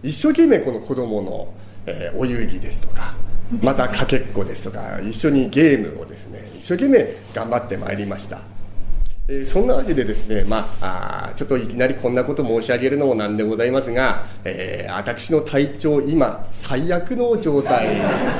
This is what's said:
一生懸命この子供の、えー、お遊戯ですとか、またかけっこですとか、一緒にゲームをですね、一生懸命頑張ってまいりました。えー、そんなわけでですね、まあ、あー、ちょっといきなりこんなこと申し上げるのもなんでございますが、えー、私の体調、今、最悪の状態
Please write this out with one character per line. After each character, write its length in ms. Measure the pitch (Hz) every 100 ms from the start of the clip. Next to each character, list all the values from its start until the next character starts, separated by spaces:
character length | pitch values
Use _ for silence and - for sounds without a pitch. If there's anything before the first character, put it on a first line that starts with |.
一 140 | 135 151
生 120 | 302
懸 180 | 302 330
命 140 | 214
こ 120 | 135
の 80 | 113
子 140 | -
供 260 | 127 117 107
の、 320 | 98 92 - - - - -
え 240 | 82 87
ー、 40 | 92
お 60 |
遊 200 | 127 120
戯 140 | 117 -
で 120 | -
す 100 | -
と 80 | -
か、 260 | - - - - - - 233
ま 140 | 127
た 140 | 135 123
か 180 | 104 -
け 120 | 135
っ 80 | -
こ 120 | -
で 100 | 95
す 100 | -
と 60 | 98
か、 280 | 104 110 -
一 140 | 98 -
緒 120 | 156
に 200 | 143 120
ゲ 240 | 131 160
ー 200 | 131 92
ム 60 | 73
を 60 | -
で 100 | -
す 120 | -
ね、 140 | - - -
一 80 |
生 100 | - 175
懸 120 | 277
命 180 | 247 - - -
頑 160 | - 113
張 80 | 117
っ 100 | -
て 80 | 98
ま 160 | 98
い 40 | 101
り 100 | 101
ま 120 | 98
し 80 | -
た。 140 | 92 - - - - - - - - -
え 120 | 139
ー、 40 | 131
そ 140 | 185
ん 60 | 247
な 80 |
わ 100 | 208
け 80 | 214
で 140 | 143 110
で 80 |
す 120 | 104 -
ね、 180 | 107
ま 300 | 101 110 104 -
あ、 480 | 95 92 95 - -
あ 20 |
ー、 20 |
ち 80 | -
ょ 20 |
っ 40 | 143
と 100 | 127
い 80 | 110
き 100 | 117
な 100 | 127
り 100 | 135
こ 120 | 123
ん 60 |
な 100 | 123
こ 100 | 127
と 80 | 143
申 200 | 131 113
し 100 | 110
上 60 | 120
げ 100 | 131
る 80 | 143
の 80 |
も 100 | 139
な 140 | 117 104
ん 80 | 107
で 80 |
ご 120 | 107 110
ざ 100 | 120
い 40 |
ま 120 | 131
す 100 | 127
が、 320 | 120 131 - - -
え 420 | - 92 92 104 101
ー、 80 | 92
私 340 | 101 117 -
の 120 | 160
体 340 | 151 139 147 -
調、 240 | 156 147
今、 480 | 135 160 123 - -
最 400 | - - 131 170
悪 200 | 175 170
の 280 | 247 240 226
状 220 | 165 143
態 280 | 135 123 110 104 98 - -